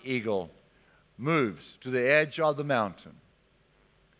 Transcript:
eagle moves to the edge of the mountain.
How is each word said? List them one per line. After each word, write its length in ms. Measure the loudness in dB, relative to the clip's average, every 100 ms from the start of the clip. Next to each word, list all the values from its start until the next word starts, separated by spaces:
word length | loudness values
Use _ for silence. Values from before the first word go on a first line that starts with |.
eagle 480 | -6 -4 0 -2 -4 -12 _ _ _ _ _ -8
moves 640 | 0 2 0 -4 -16 -14
to 100 | -4
the 160 | 0 4
edge 320 | 4 2 0
of 160 | 0 0
the 80 |
mountain. 480 | 0 0 0 -4 -20 -20 _ _ _ _ _ _ _ _ _